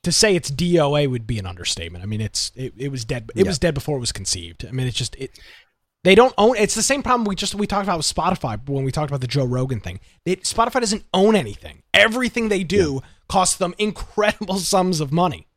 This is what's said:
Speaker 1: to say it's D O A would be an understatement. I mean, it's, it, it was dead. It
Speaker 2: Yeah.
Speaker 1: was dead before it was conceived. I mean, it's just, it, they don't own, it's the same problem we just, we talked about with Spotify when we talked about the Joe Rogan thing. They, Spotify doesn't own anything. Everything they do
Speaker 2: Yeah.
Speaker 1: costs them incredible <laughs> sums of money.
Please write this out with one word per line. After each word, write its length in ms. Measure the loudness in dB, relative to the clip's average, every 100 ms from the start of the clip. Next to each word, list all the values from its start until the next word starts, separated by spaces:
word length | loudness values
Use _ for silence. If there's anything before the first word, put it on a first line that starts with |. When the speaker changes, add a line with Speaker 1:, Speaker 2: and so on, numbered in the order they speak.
Speaker 1:
to 100 | 0
say 240 | 2 4 2
it's 140 | 0
D 280 | -2 2 4
O 160 | 4
A 120 | 2 0
would 200 | -2 -4
be 120 | -6
an 80 | -6
understatement. 580 | -8 -6 -6 -8 -10
I 20 | -6
mean, 140 | -4
it's, 320 | -4 -4 -6
it, 200 | -8 -12 -8
it 140 | -8
was 140 | -6 -6
dead. 240 | -8 -6
It 40 | 0
Speaker 2:
Yeah. 60 | 0
Speaker 1:
was 100 | 2
dead 140 | 0
before 240 | -2 -4 -4
it 40 |
was 120 | -4
conceived. 540 | -6 -6 -6 -8 -14 -8
I 40 |
mean, 160 | -6 -4
it's 120 | -4
just, 180 | -6 -8
it, 240 | -14 -14 -20 -20 _ _ _ _
they 100 | 6
don't 200 | 8 6 4
own, 200 | 2 4
it's 160 | 0
the 80 | 0
same 200 | 0 -2
problem 220 | 0 0
we 100 | 0
just, 200 | -4 -6
we 120 | -4 -2
talked 180 | -2
about 120 | -2 -2
with 100 | -2
Spotify 460 | -2 -2 -2 -4 -6 -4
when 160 | -4
we 80 | -2
talked 180 | -2 -2
about 120 | -4
the 40 | -2
Joe 200 | 0 0
Rogan 340 | -2 -2 -4
thing. 180 | -8 -14 -18 _ -6
They, 100 | -4
Spotify 440 | -2 0 2 2
doesn't 240 | 0 -4 -2
own 200 | 4 6
anything. 480 | 4 0 -10 -16 -20 _
Everything 560 | 6 6 4 -2 -2 0
they 140 | -2
do 360 | 2 2 2 -2
Speaker 2:
Yeah. 60 | -8 _ _
Speaker 1:
costs 280 | 2 2 0
them 180 | -4 -2
incredible 800 | -4 -4 -6 2 2 0 -6 -4
<laughs> 0 |
sums 420 | 2 2 2 0
of 100 | 0
money. 360 | 0 0 -2 -14